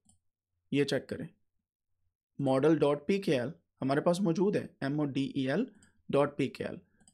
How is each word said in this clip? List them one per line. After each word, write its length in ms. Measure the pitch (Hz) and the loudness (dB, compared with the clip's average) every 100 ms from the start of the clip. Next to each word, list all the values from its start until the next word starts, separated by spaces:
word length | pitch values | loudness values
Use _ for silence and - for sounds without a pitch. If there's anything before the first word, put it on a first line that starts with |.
| _ _ _ _ _ _ _ | _ _ _ _ _ _ _
ये 120 | 139 | 0
चेक 220 | 139 135 - | 0 -2 -6
करें, 180 | - 165 _ _ _ _ _ _ _ _ _ _ - | -10 -10 _ _ _ _ _ _ _ _ _ _ -4
model 380 | 135 131 147 160 | 0 4 4 6
dot 180 | 143 147 - | 4 2 0
P 100 | 196 196 | -2 0
K 140 | 131 | -2
L 120 | 120 - _ _ | -2 -8 _ _
हमारे 200 | 135 143 | -2 2
पास 180 | 170 175 | 2 2
मौजूद 340 | 185 165 196 135 | 0 2 0 0
है, 120 | 110 _ | -6 _
एम 160 | 139 151 | -4 -2
ओ 60 | 143 | -2
डी 180 | 135 139 - | -2 -4 -2
ई 80 | 131 | -2
एल 180 | 156 254 - _ _ - | -2 -2 -8 _ _ -2
डॉट 260 | 139 143 - | 0 0 0
पी 100 | 131 | -4
के 160 | - | -4
एल, 160 | - - _ _ _ | -8 -10 _ _ _